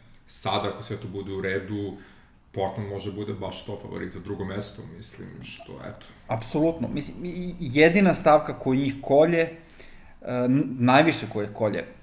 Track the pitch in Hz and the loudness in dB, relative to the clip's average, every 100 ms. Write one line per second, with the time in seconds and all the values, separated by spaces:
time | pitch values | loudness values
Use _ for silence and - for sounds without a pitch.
0 | - - - - - 104 104 - - 104 | -20 -20 -14 -8 -4 -2 -2 -6 -8 -10
1 | 90 98 95 95 95 95 95 104 101 - | -8 -10 -8 -6 -4 -4 -4 -6 -6 -10
2 | - - - _ _ - 95 95 101 101 | -16 -20 -20 _ _ -4 -4 -4 -6 -6
3 | 101 95 104 98 95 90 - 101 92 92 | -6 -6 -6 -6 -8 -10 -10 -10 -10 -10
4 | 90 92 90 98 95 95 107 - 113 87 | -10 -10 -10 -8 -6 -6 -8 -10 -16 -16
5 | 104 - 92 87 - - - - 80 - | -16 -14 -16 -14 -16 -16 -16 -16 -14 -16
6 | - - - 113 - 156 160 165 120 143 | -20 -16 -8 -6 -4 0 0 0 -4 -6
7 | 135 - 175 175 180 170 147 131 160 185 | -8 -8 -10 -8 -8 -8 0 6 8 8
8 | 190 156 160 151 156 139 - 131 139 135 | 6 6 8 6 6 -4 0 2 0 -2
9 | - 139 165 170 165 165 - - - - | 4 6 6 4 0 -4 -20 -20 -20 -20
10 | - - - 123 123 135 - 127 120 131 | -20 -14 -6 0 4 4 2 2 6 8
11 | 165 - - 110 101 - 107 90 - - | 6 2 -2 -4 -4 0 0 0 -6 -14